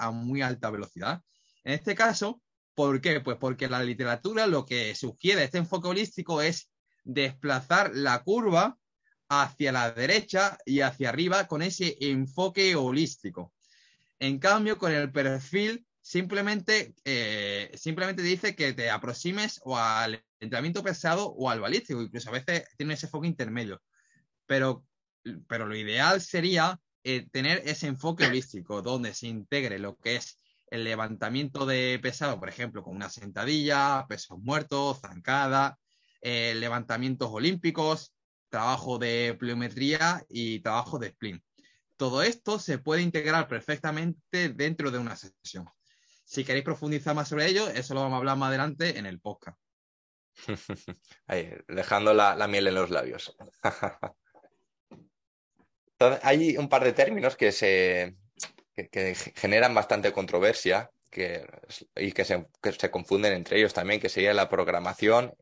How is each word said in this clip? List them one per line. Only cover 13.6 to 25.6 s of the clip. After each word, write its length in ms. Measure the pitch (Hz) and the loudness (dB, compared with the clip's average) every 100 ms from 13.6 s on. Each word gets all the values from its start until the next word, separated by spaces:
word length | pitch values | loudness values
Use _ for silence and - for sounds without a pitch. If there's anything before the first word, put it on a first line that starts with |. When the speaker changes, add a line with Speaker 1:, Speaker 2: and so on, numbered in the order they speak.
| _ _ _ _ _ - | _ _ _ _ _ -6
Speaker 1:
En 200 | 135 139 | -4 0
cambio, 380 | 185 214 214 208 | 2 4 2 0
con 160 | 175 | 0
el 200 | 151 143 | 0 0
perfil 760 | 143 135 135 135 190 214 233 _ _ | 0 0 0 -2 0 0 -4 _ _
simplemente, 920 | - 175 185 202 202 208 175 214 117 - | -4 -4 -2 -2 0 -2 2 0 0 -10
eh, 680 | 139 127 110 107 101 101 101 | -4 -2 -2 -2 -2 -4 -6
simplemente 480 | - 160 160 185 185 | -10 -6 -4 -4 -2
dice 320 | 175 180 214 | -2 0 -2
que 180 | 208 143 | 0 -2
te 180 | 127 117 | 0 -2
aproximes 680 | 110 120 117 175 202 214 - | -2 -4 -6 -4 -2 -4 -6
o 140 | 131 123 | -4 0
al 440 | 113 110 113 110 _ - | 2 2 0 -4 _ -14
entrenamiento 420 | 110 120 156 180 | -6 -4 -2 -2
pesado 460 | 196 175 165 175 202 | -4 -2 0 0 -2
o 200 | - 131 | -2 -2
al 120 | 113 | 0
balístico, 420 | 104 190 - 123 | 0 -2 -2 -6
incluso 260 | 113 120 117 | -6 -8 -8
a 40 | |
veces 320 | 123 135 170 - - | -6 -2 -2 -4 -8
tiene 180 | 147 | -6
ese 120 | 151 151 | -6 -6
enfoque 220 | 151 170 | -4 -4
intermedio. 520 | 156 113 117 110 92 _ _ _ _ _ _ - | -2 -4 -4 -6 -8 _ _ _ _ _ _ -2
Pero, 380 | 135 135 131 _ _ _ _ 117 92 - | 0 2 -2 _ _ _ _ -14 -14 -8
pero 180 | 117 | -6